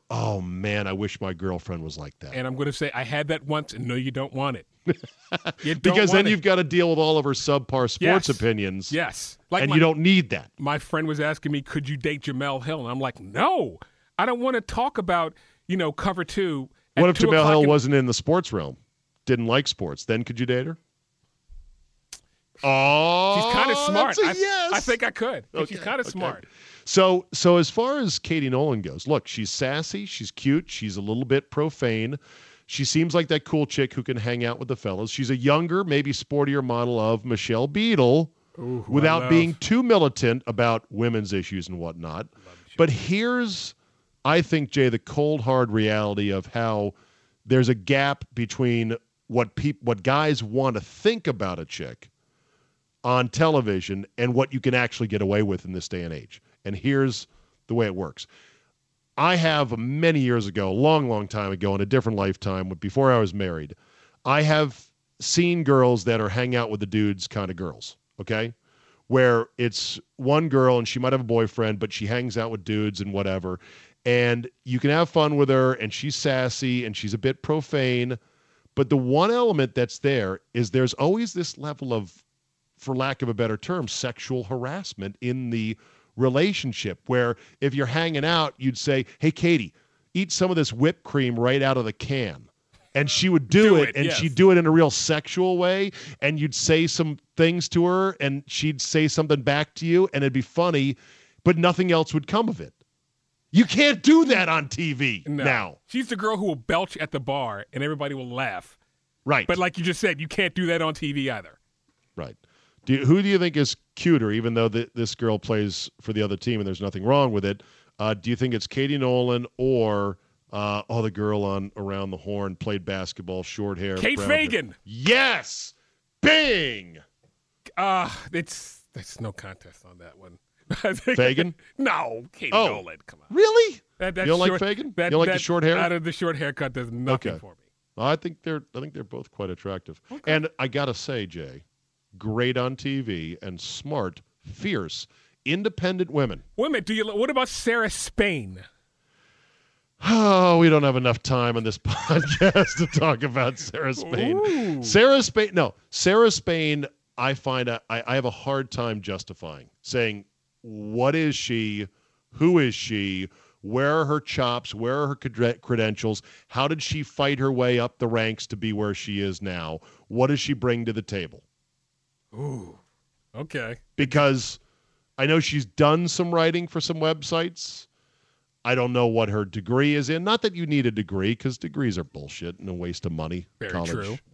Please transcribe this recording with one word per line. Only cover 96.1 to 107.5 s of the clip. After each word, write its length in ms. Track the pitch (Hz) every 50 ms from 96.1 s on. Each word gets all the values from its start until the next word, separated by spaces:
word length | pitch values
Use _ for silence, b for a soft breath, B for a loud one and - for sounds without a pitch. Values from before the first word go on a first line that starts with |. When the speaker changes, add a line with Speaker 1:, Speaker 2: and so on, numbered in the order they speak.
| 135 B -
Speaker 1:
and 160 | 143 156 156
you'd 140 | 147 147 131
say 320 | - - - 160 160 165
some 320 | 160 - - 165 156 151 - _ _ _
things 320 | - 165 165 170 175 160 -
to 140 | - 175 170
her, 320 | 175 180 185 190 190 190 -
and 220 | 143 139 139 139 139
she'd 340 | - - - - 156 156 131
say 280 | - - - 160 156 151
something 340 | - - 160 147 151 143 123
back 320 | 143 139 147 151 - _
to 100 | - 160
you, 220 | 165 170 180 190 190 -
and 100 | 139 139
it'd 80 | 139 127
be 80 | 135
funny, 560 | 123 - _ - 170 175 151 143 135 139 131 b b b b b b b b b b
but 140 | 175 180 165
nothing 340 | 170 180 180 - 185 180 170
else 220 | 160 160 - -
would 120 | 156 147
come 220 | - - 208 233 214
of 120 | 214 107 80
it. 100 | 65 _ _ _ _ _ _ _ _ _ _ _ _ _ _ _ _ -
You 120 | 175 240
can't 360 | - - 208 294 294 285 - -
do 220 | - 311 320 330
that 220 | 269 254 190 185 165
on 200 | 160 160 147 139
T 240 | - - 135 143 143
V 280 | 123 143 131 110 92 71
Speaker 2:
No. 180 | 143 147 143 135
Speaker 1:
now. 340 | 143 131 117 101 87 69 _ _
Speaker 2:
She's 220 | _ - 247 262 -
the 80 | 247
girl 200 | 190 202 220 220
who 100 | 196 214
will 100 | 196 160
belch 400 | 131 117 - 160 170 190 180 -
at 140 | - 156 147
the 100 | - 143
bar, 440 | 127 123 135 143 131 117